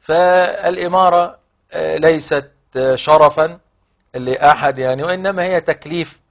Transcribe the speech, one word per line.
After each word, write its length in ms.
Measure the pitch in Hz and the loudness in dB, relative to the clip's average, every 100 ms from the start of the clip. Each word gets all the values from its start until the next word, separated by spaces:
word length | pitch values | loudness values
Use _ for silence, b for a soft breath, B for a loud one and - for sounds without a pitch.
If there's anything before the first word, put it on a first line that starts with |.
فالإمارة، 1400 | - 160 180 180 180 - 175 185 175 185 185 175 175 - _ _ _ | -2 0 4 2 0 -2 -4 -4 -2 2 2 2 -2 -8 _ _ _
آه، 240 | 160 156 156 | -8 -4 0
ليست، 540 | 156 160 - 147 139 _ _ 131 | 0 0 -2 -4 -6 _ _ -4
آه، 180 | 131 | -2
شرفاً 640 | 127 - 156 151 147 160 170 _ _ _ _ _ | -2 2 6 6 4 -4 -4 _ _ _ _ _
لأحد 640 | 127 127 131 147 147 143 131 | -10 -6 2 2 4 0 -2
يعني، 240 | 127 131 | -4 -4
وإنما 400 | 160 185 190 190 | -4 -4 -4 -4
هي 180 | 175 180 | -2 -2
تكليف 600 | 160 147 151 175 156 _ _ | -2 -6 -6 -8 -8 _ _